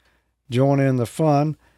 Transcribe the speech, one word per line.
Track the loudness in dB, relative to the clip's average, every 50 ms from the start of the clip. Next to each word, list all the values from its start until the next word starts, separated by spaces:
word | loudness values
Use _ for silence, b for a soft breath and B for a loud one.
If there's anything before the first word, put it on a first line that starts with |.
| _ _ _ _ _ _ _ _ _ -4
join | -2 0 2 2 2 2
in | 0 0 0
the | -2 -4
fun, | -4 -4 -2 0 2 2 2 0 -2 -6 -8 _ _ _